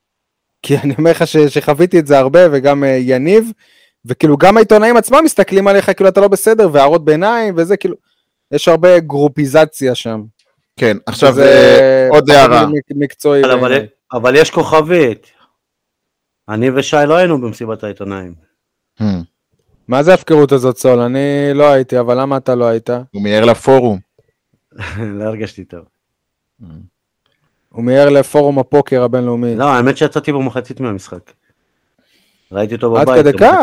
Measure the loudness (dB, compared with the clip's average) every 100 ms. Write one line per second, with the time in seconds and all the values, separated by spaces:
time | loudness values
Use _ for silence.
0 | _ _ _ _ _ _ -6 -4 -4 -2
1 | 0 0 0 0 0 0 -4 -2 0 0
2 | 2 2 4 4 4 2 0 0 0 -2
3 | -2 -2 2 0 0 -12 _ _ _ _
4 | -12 -2 0 2 2 4 4 4 4 0
5 | 2 2 2 0 0 0 2 0 0 0
6 | 0 2 0 0 0 2 2 4 2 2
7 | 0 -2 -2 -2 -4 -4 -4 -4 -6 -10
8 | _ _ _ _ _ -4 0 2 4 4
9 | 2 -2 -4 -2 -2 0 0 -2 -6 -6
10 | -8 -12 -14 _ _ _ _ -4 -4 -2
11 | -8 -2 0 2 4 4 4 4 4 2
12 | 2 2 4 4 4 4 0 -4 -8 -8
13 | -8 -4 -2 0 0 0 0 -2 -4 _
14 | _ -4 0 2 2 0 0 0 0 0
15 | 0 -2 _ _ _ _ _ _ _ _
16 | _ _ _ _ _ -4 -4 -2 -2 0
17 | 2 2 0 -2 -6 -10 -12 -10 -12 -12
18 | -12 -12 -14 -20 _ _ _ _ _ _
19 | -6 -6 -10 _ _ _ _ _ -6 -2
20 | 2 0 2 0 2 0 -2 -2 0 0
21 | 0 -4 -4 -4 -4 0 2 2 0 -4
22 | -2 -2 -2 -4 -4 -2 -2 -2 -4 -8
23 | -8 -8 -2 0 2 0 2 2 2 -4
24 | -10 _ _ _ _ _ _ -18 -16 -12
25 | -12 -10 -10 -8 -12 -14 -20 -20 _ _
26 | _ _ _ _ _ _ -20 -20 -20 _
27 | _ _ _ _ _ _ _ -10 -2 2
28 | 4 2 0 0 0 -2 0 -2 0 -2
29 | -2 -2 -4 -4 -6 -4 -2 0 0 0
30 | -2 -4 -6 -6 -6 -8 -12 -10 -10 -10
31 | -14 -20 _ _ _ _ _ _ _ _
32 | _ _ _ _ _ -8 -8 -4 -2 0
33 | 2 2 2 4 2 2